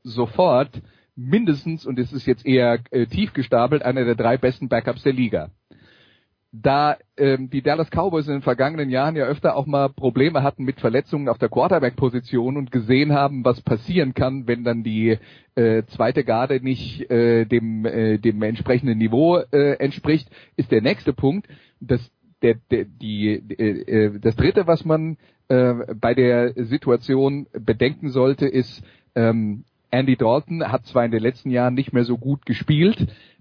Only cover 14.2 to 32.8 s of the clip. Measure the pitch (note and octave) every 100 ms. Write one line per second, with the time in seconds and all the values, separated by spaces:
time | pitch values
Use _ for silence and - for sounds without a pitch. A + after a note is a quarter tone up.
14.2 | C3 C3+ A#2+ A#2+ A#2+ A#2 A2 A2 A2 A2
15.2 | - - _ - A#2 A2+ A2 - A#2 C3
16.2 | A#2+ A2+ C3 C3+ B2+ B2+ - - - A#2
17.2 | A#2 A#2 A2 A#2+ A2+ A2 A2 A2 A2 G#2+
18.2 | A2+ G#2+ G#2+ A2+ - B2+ B2+ A2 A2 A#2
19.2 | E3 F3 - D3 C#3+ C#3 C#3 - C#3+ D#3
20.2 | - - - - - A2 A#2 - - C3+
21.2 | C3+ F#3 - - _ _ B2 A#2+ B2 _
22.2 | _ _ B2 A2+ - A#2 G2+ - A2 G#2
23.2 | G#2 G#2+ - - A2 E2+ - A2 G#2+ G#2
24.2 | A2+ - D3+ G#3 E3+ E3 E3 D#3+ D#3+ D#3
25.2 | _ _ - B2+ B2+ A#2+ - A2 A#2+ B2
26.2 | B2 A#2+ A#2+ A#2+ A#2 C#3 - A#2+ A#2+ C3+
27.2 | C#3 C#3+ - - G#2+ A2+ B2 D3+ D3+ C3
28.2 | B2+ C#3 C#3 C3 B2 - - _ _ -
29.2 | A#2 A2+ G#2+ G#2 - _ _ B2 C3 B2+
30.2 | A2+ C3 - E3+ D#3 - - B2+ A#2 A2+
31.2 | A2+ C3+ C#3 B2 B2 B2 C3+ B2+ A#2+ B2
32.2 | B2+ C#3+ - A2+ - D3+